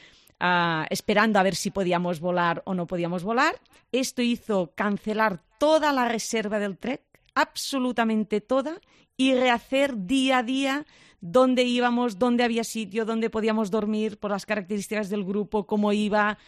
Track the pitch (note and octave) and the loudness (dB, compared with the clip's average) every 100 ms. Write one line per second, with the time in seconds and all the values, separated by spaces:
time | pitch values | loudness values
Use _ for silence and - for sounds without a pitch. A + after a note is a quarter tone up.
0 | - _ _ - F3+ F3 E3+ D#3+ - G3 | -20 _ _ -4 0 2 0 -2 -4 -4
1 | - G#3 A3 G3+ F#3+ F3 G3+ G3 F3+ F3 | 0 2 4 4 2 0 -4 -2 0 0
2 | F3 E3 F3+ F3 E3+ E3 F#3+ F#3 E3+ F3 | 0 -4 -2 0 0 -2 -4 -4 -4 -4
3 | E3+ F3+ F#3+ A#3+ D#4 - _ - _ B3 | -4 -4 -2 0 0 -2 _ -20 _ -2
4 | B3+ - A#3+ A#3 - G3 E3 - G#3 G3+ | -2 0 0 0 -2 -2 -2 -2 -2 -2
5 | G#3+ G#3+ A3 F3+ _ - D4 D#4 D4 C4+ | -2 0 0 -2 _ 0 4 4 4 2
6 | A#3+ A3+ - A3+ G#3 G#3 G3+ F3+ A#3 C4+ | 0 -2 -4 -4 -2 -2 -4 -6 -6 -8
7 | _ _ _ C4+ D4+ - - C4+ B3+ A#3+ | _ _ _ -2 -2 -4 -6 -2 -2 0
8 | A3+ A3 G#3 G#3 - C4 C#4+ F4 _ _ | 0 0 0 -4 0 -2 -2 -8 _ _
9 | _ - C4 B3+ B3+ A#3+ - C4 C#4 A#3 | _ 0 2 4 4 2 0 0 0 -2
10 | F3+ C4+ C4 B3+ A3+ C4 C4+ C#4 - - | -2 0 2 2 0 -2 -2 -4 -6 -20
11 | - - E3+ B3 B3+ B3+ B3 A#3+ A#3+ A#3+ | -20 -18 0 4 4 4 2 2 2 2
12 | B3 F3+ B3 A#3+ A#3+ A#3 A3 A3 G#3+ A3 | 0 0 2 2 2 0 -4 -6 -6 -4
13 | A3 A3+ A3 A3 A3 A3 G3+ G#3+ G#3 G#3+ | -2 -2 -2 -2 0 0 0 -2 -2 -2
14 | G#3+ G#3 G3+ G3 - G#3+ F3 G#3 - G#3+ | -4 -6 -6 -4 -4 -6 -4 -6 -4 -4
15 | F#3+ G#3 F#3 G#3 G3+ G#3+ - G#3+ G#3 G#3 | -2 -4 -2 -4 -2 -4 -2 0 2 2
16 | G#3+ G#3+ G#3 G#3 | 2 2 2 -2